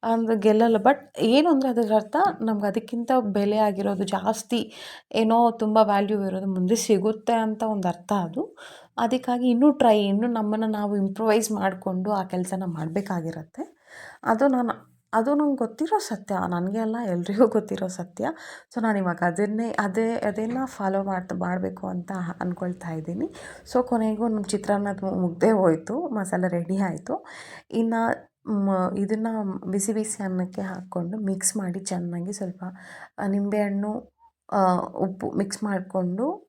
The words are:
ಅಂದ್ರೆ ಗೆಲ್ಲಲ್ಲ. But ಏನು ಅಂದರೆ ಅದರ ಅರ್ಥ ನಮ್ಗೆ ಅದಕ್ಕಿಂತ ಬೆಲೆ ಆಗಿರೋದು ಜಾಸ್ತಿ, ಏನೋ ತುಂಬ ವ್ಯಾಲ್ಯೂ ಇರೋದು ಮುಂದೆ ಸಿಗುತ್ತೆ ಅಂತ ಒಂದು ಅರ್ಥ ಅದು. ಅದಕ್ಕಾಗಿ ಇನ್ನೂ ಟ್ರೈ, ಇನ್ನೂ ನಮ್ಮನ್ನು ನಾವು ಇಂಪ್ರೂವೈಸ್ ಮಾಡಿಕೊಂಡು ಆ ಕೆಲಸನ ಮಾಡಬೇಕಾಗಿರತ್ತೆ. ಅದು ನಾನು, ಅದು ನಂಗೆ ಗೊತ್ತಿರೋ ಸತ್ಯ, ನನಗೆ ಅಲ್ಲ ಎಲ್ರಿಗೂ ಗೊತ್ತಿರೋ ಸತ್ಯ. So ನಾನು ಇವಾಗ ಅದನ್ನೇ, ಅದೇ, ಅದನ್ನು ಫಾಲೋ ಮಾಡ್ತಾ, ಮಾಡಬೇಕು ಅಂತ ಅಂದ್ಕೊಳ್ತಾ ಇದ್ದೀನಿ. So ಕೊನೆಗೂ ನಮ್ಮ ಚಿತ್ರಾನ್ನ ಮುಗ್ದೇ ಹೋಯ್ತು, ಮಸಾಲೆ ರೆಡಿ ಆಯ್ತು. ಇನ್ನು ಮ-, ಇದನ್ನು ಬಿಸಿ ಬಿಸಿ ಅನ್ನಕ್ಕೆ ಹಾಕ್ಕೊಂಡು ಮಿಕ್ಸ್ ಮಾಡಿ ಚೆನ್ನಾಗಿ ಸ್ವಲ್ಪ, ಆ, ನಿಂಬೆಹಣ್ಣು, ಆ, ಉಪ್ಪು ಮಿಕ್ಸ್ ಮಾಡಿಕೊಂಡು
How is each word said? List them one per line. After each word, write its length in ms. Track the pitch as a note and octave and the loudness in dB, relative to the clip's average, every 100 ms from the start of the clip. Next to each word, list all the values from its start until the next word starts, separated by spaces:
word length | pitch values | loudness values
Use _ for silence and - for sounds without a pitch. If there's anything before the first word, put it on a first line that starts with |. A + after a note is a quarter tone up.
ಅಂದ್ರೆ 320 | A3+ A3+ A3+ A3+ | 2 0 2 4
ಗೆಲ್ಲಲ್ಲ. 420 | G#3 G#3+ A#3 A3 | 6 6 6 6
But 160 | A3+ C#4+ - - | 6 4 -2 0
ಏನು 240 | A3 C4 E4 | 4 6 6
ಅಂದರೆ 200 | C#4+ C4 | 4 4
ಅದರ 260 | A#3 A3+ G#3+ | 2 4 2
ಅರ್ಥ 200 | G#3+ D4 G4 - | 2 2 2 2
ನಮ್ಗೆ 280 | A3 G#3 G3+ | -2 0 0
ಅದಕ್ಕಿಂತ 420 | G3 A3 A#3 A#3 C4 G#3+ | -2 -4 -6 2 2 2
ಬೆಲೆ 280 | G3 G3+ G#3+ | 0 2 4
ಆಗಿರೋದು 480 | G#3+ F#3+ G3+ F#3+ G3 | 2 2 -2 -2 -2
ಜಾಸ್ತಿ, 520 | G3 F#3+ A3 - A#3+ - - - - _ | 0 0 -2 -2 -2 -2 -10 -16 -18 _
ಏನೋ 260 | G#3+ A3 A3+ A#3 A3+ | 0 4 6 4 4
ತುಂಬ 220 | G#3+ G#3+ | 2 6
ವ್ಯಾಲ್ಯೂ 360 | G#3+ G3+ G3+ G#3 G3 | 6 4 2 0 -2
ಇರೋದು 240 | F#3+ G3 | -4 -2
ಮುಂದೆ 260 | F#3 F3+ A3+ | 0 2 0
ಸಿಗುತ್ತೆ 580 | - G3+ G3+ A3 - A#3 | 2 2 2 -4 0 0
ಅಂತ 240 | A3 G#3+ A3+ | 0 -2 -4
ಒಂದು 220 | G#3 F3+ | -2 -2
ಅರ್ಥ 240 | F3 - G3+ | -4 -4 -2
ಅದು. 220 | E3+ F#3 G#4 - - - - - | -2 -6 -8 -10 -20 -20 -14 -4
ಅದಕ್ಕಾಗಿ 500 | A#3 B3+ B3+ B3 B3 | -2 -2 -2 0 2
ಇನ್ನೂ 220 | A#3 C#4+ | 4 4
ಟ್ರೈ, 260 | D4 B3 G#3+ | 6 6 6
ಇನ್ನೂ 260 | G3+ G3 B3 | 4 2 0
ನಮ್ಮನ್ನು 400 | A#3 G#3+ G#3+ A3 | 0 -2 0 -2
ನಾವು 240 | G#3 G#3 G3+ | -2 -2 0
ಇಂಪ್ರೂವೈಸ್ 540 | G3 G3 A3+ G#3+ A3 | -2 0 2 4 2
ಮಾಡಿಕೊಂಡು 580 | G#3 F#3+ F#3 G3 F#3 F#3+ | 0 0 -2 -4 -2 -2
ಆ 120 | G#3 | -2
ಕೆಲಸನ 480 | F#3 F3+ F3+ F#3+ F#3 | -2 -4 -2 -4 -4
ಮಾಡಬೇಕಾಗಿರತ್ತೆ. 920 | D#3+ D#3+ E3+ G3+ F3+ E3 E3 D#3 - D#4 _ _ - - - | -4 -4 -4 -2 -4 -4 -8 -12 -12 -12 _ _ -20 -20 -8
ಅದು 240 | - A3 C#4 | 0 4 4
ನಾನು, 240 | B3+ A#3+ - - _ _ | 4 0 -4 -8 _ _
ಅದು 180 | A3 A3+ | 0 2
ನಂಗೆ 220 | C#4+ D4 C4+ | 2 2 0
ಗೊತ್ತಿರೋ 400 | A3+ A3 D#4+ G#4 | -2 -2 0 0
ಸತ್ಯ, 340 | - G3+ G3 F#3+ F3+ | -2 -8 -4 -2 0
ನನಗೆ 300 | F3 F3+ G#3 | -2 -2 -2
ಅಲ್ಲ 200 | A3 A3+ A#3 | -2 -4 -2
ಎಲ್ರಿಗೂ 400 | F3 F3 G3+ A#3+ | -2 -2 4 4
ಗೊತ್ತಿರೋ 400 | A3+ G#3+ - F#3 | 4 -2 -4 -4
ಸತ್ಯ. 400 | F#3 F3 - A#3+ E4 - - - | -6 -10 -6 -6 -6 -14 -20 -10
So 100 | - | -2
ನಾನು 180 | A3 G3+ | 0 2
ಇವಾಗ 220 | F#3 F3 | 0 2
ಅದನ್ನೇ, 440 | F3 E3+ G#3 G#3+ A#3 - | 0 2 0 0 -2 -2
ಅದೇ, 280 | G3+ G#3 A3+ A#3 | -2 0 0 0
ಅದನ್ನು 460 | G#3 G#3 A3 B3 C4 | -2 -2 -4 -4 -6
ಫಾಲೋ 340 | - G3 G3 | -4 -2 0
ಮಾಡ್ತಾ, 300 | G3 F#3 F#3 F3+ | -2 -4 -4 -4
ಮಾಡಬೇಕು 480 | F3+ F3+ F#3+ F#3 F#3+ | -2 -2 -4 -6 -6
ಅಂತ 240 | F#3 F3 F#3+ E3+ F3 | -6 -6 -6 -6 -4
ಅಂದ್ಕೊಳ್ತಾ 500 | F3+ F3 F3+ F3+ E3+ | -6 -4 -6 -6 -8
ಇದ್ದೀನಿ. 340 | D#3+ D#3+ F3+ C#4+ - - - | -8 -6 -6 -6 -8 -18 -18
So 180 | - B3+ | -2 -2
ಕೊನೆಗೂ 460 | B3 A#3+ A3 G#3+ A#3 | 0 0 0 0 -2
ನಮ್ಮ 160 | G#3+ | -2
ಚಿತ್ರಾನ್ನ 440 | G3 G3+ G3+ G3+ G3+ F#3+ F#3+ F#3 | -2 -4 0 0 0 -4 -4 0
ಮುಗ್ದೇ 340 | F3+ E3+ A3 | -2 2 4
ಹೋಯ್ತು, 460 | G#3+ F#3 D#3+ - A#3 F4 | 6 4 2 -2 -6 -4
ಮಸಾಲೆ 380 | A3 F#3+ F3+ F3+ | -4 -2 -2 0
ರೆಡಿ 300 | E3+ E3+ F#3+ | -2 -2 -2
ಆಯ್ತು. 340 | G3 D#3+ - G4 - - - - _ | -2 -4 -6 -8 -8 -18 -18 -20 _
ಇನ್ನು 280 | - A3+ A3+ A3+ - - _ - G#3 | -2 0 2 2 0 -4 _ -4 0
ಮ-, 300 | G3 F#3+ F3+ F#3+ | 2 2 0 0
ಇದನ್ನು 360 | G3+ A3 A3+ A3 G3+ F#3+ F3+ | -2 -2 -2 -4 -4 -6 -4
ಬಿಸಿ 220 | G3 G3+ | -2 0
ಬಿಸಿ 260 | A3 A3 - | -2 -4 -6
ಅನ್ನಕ್ಕೆ 400 | G3 F#3 F3+ F#3 | -4 -2 -4 -4
ಹಾಕ್ಕೊಂಡು 560 | F#3+ F#3 F#3 F3+ F3 G#3+ | -8 -8 -8 -6 -6 -4
ಮಿಕ್ಸ್ 300 | G3+ F#3+ F#3+ G#3+ | -4 -2 -2 -2
ಮಾಡಿ 260 | F#3 F3+ | -4 -6
ಚೆನ್ನಾಗಿ 480 | F#3+ F3+ F3 E3+ F3 | -4 -4 -4 -6 -6
ಸ್ವಲ್ಪ, 300 | G3+ F#3 F3+ F#3 F#3 - - - | -6 -8 -8 -12 -14 -20 -20 -20
ಆ, 140 | - G3+ | -6 -2
ನಿಂಬೆಹಣ್ಣು, 640 | G3 G3+ G#3 G3+ G3+ G#3 A3 B3 _ - _ _ | 0 0 0 0 0 -2 -6 -10 _ -20 _ _
ಆ, 140 | G#3 F#3+ F3+ - - | 2 4 4 0 -4
ಉಪ್ಪು 280 | F#3+ F#3+ - - | -4 -4 -4 -2
ಮಿಕ್ಸ್ 260 | G3 - | -4 -4
ಮಾಡಿಕೊಂಡು 640 | G#3+ G3 F#3 F#3+ F3+ F#3 C4 G4 | -4 -4 -2 -2 -2 -2 -2 -4